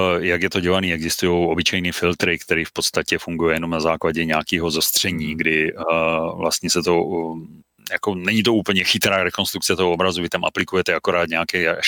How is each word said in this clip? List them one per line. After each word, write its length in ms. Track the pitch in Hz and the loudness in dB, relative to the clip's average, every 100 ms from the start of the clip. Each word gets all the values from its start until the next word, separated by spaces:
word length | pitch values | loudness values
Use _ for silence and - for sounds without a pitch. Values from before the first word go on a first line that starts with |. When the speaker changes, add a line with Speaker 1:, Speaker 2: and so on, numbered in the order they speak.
| 92 87 | 4 2
Speaker 1:
jak 240 | 90 87 | 2 0
je 80 | 92 | 0
to 100 | 98 | 0
dělaný. 320 | 90 92 95 | 2 2 2
Existují 540 | 82 82 - 92 87 85 | -2 -2 0 2 2 2
obyčejný 440 | 82 - 92 87 | 2 0 0 -2
filtry, 460 | - 87 82 90 82 | 0 0 0 0 0
který 260 | - 85 | 0 -2
v 80 | 80 | -2
podstatě 460 | - - - 78 85 | -2 -2 -2 -2 -2
funguje 380 | - 82 82 80 | -4 0 2 0
jenom 140 | 82 | -2
na 100 | 82 | 0
základě 440 | 80 82 85 80 | 0 0 0 0
nějakého 460 | 82 78 78 82 85 | 0 -2 -2 -4 -2
zostření, 560 | 78 - - 98 85 76 | -2 0 0 -2 -4 -4
Speaker 2:
Mhm. 100 | 80 | -2
Speaker 1:
kdy, 360 | 80 78 78 | 0 0 0
eh, 100 | - 82 82 80 80 82 85 | -2 -2 0 2 0 -2 -2
vlastně 340 | 85 - 87 | -2 -2 -2
se 120 | 87 | 0
to, 220 | 85 85 | 2 2
eh, 600 | 85 90 82 80 80 80 - _ - | 2 -2 -4 -8 -12 -18 -20 _ -8
jako 220 | - - | -6 -4
není 280 | 95 90 110 | -4 0 2
to 120 | 107 | 4
úplně 300 | 110 95 95 | 2 2 0
chytrá 380 | 90 104 110 98 | 2 2 2 2
rekonstrukce 520 | 90 - 95 98 - 90 | 0 -2 -4 -2 0 2
toho 160 | 92 | 2
obrazu, 300 | 85 95 87 | 2 2 0
vy 60 | 85 | -2
tam 160 | 90 | -2
aplikujete 500 | 87 - 90 95 90 | -2 -2 -2 0 0
akorát 340 | 80 - 87 85 | 0 2 0 2
nějaký 300 | 80 82 90 82 85 | -2 -2 0 0 0